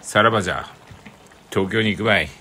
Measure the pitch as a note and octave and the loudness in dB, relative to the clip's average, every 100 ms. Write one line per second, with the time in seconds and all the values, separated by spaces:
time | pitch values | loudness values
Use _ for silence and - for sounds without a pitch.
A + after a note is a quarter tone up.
0 | - G#2 G#2+ A2 F2+ C2+ - - - - | 0 2 4 2 -2 -6 -8 -18 -20 -20
1 | - - - - - - G2 A2 A2 F#2 | -20 -20 -20 -20 -6 -4 -2 0 0 0
2 | A2 G2 D2 - | 0 0 0 -8